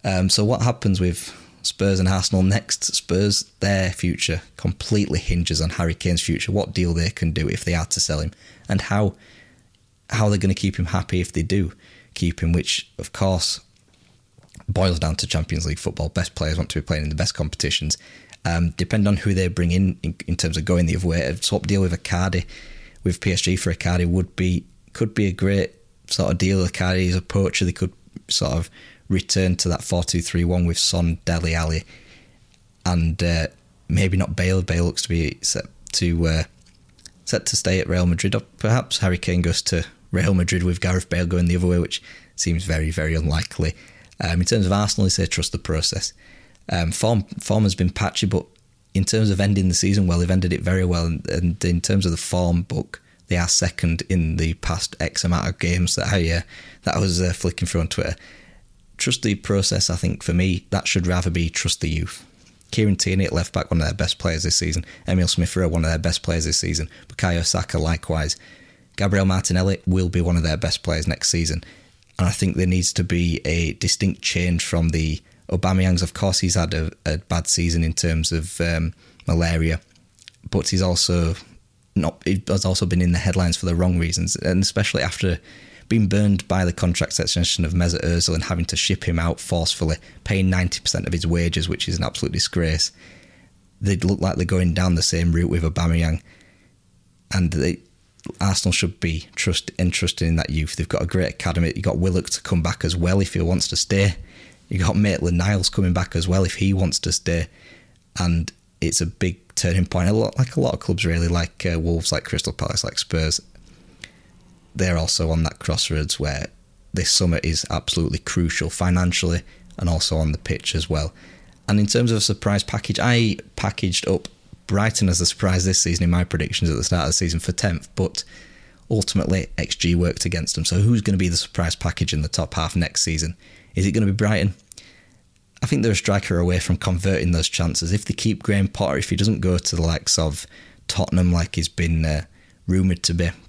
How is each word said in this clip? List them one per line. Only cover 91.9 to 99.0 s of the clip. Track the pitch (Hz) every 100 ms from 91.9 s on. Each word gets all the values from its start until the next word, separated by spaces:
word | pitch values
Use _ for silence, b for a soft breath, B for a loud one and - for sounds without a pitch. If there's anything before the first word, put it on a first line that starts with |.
| 87
an |
absolute | 78 - 73
disgrace. | - - 87 82 82 - B B B B B B _ _ _
They | 98 95
look | 90 98
like | 92 -
they're | 87
going | 92 90
down | 85 90
the | 85
same | - 85 85
route | 82 87
with | 87
Aubameyang, | 80 82 85 82 82 82 B B B B B B _ _ _ _ _
and | 95 85
they, | 80 69 - _ _ _ _ - -
Arsenal | 98 92 95
should | - 87 -